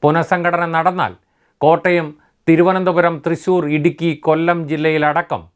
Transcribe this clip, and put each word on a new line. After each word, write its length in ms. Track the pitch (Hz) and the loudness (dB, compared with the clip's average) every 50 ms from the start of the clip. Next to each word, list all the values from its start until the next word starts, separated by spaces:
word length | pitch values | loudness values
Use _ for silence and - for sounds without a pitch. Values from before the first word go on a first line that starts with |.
| - | 2
പുനഃസംഘടന 600 | 147 151 170 160 - 180 180 175 175 170 170 175 170 165 | 2 2 2 0 0 -2 0 0 -2 0 0 -2 -2 -2
നടന്നാൽ 360 | 160 165 180 180 180 151 104 90 _ _ _ _ _ _ _ _ _ - | 0 0 0 0 0 -4 -6 -6 _ _ _ _ _ _ _ _ _ 2
കോട്ടയം, 420 | 147 165 175 170 180 175 175 160 151 151 _ _ _ _ _ _ - | 2 2 2 2 0 0 0 -2 -4 -10 _ _ _ _ _ _ 2
തിരുവനന്തപുരം, 680 | 165 156 170 180 185 185 185 180 175 170 170 170 170 151 - | 4 4 4 4 2 2 0 0 0 2 0 0 0 -2 -4
തൃശൂർ, 360 | 170 165 160 - - 185 180 160 147 151 156 | -4 -4 -4 -2 -2 0 0 0 0 -2 0
ഇടുക്കി, 340 | 147 170 147 - 165 170 156 147 - 156 | 0 -2 -2 0 -4 -4 -4 -4 -2 -2
കൊല്ലം 300 | 156 160 165 170 175 170 165 143 156 | 0 0 2 -2 -2 -2 -2 -6 -6
ജില്ലയിലടക്കം 720 | 156 151 160 156 156 151 147 147 165 175 - 156 107 82 - _ | -2 -2 0 0 2 0 0 0 0 -4 -4 -8 -10 -10 -14 _